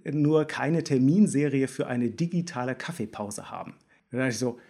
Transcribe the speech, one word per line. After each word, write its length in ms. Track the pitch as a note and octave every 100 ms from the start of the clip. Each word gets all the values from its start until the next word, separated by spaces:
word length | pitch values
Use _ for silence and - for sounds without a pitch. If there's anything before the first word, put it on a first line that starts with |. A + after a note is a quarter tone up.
äh, 80 | E3
nur 340 | D3+ D3 D#3 D3+
keine 380 | - C3+ E3
Terminserie 840 | - C3+ C3 F3+ G3 C3+ D3 C3+ C3
für 200 | - C#3+
eine 240 | B2 A#2+
digitale 640 | G#2+ E3+ F3 E3+ B2 B2 B2+
Kaffeepause 760 | - - G#2+ - G#2 G#2+ -
haben?" 240 | F#2 - - _ _ -
Da 80 | A#2+
dachte 100 | C3
ich 80 | G#2+
so, 220 | B2 A#2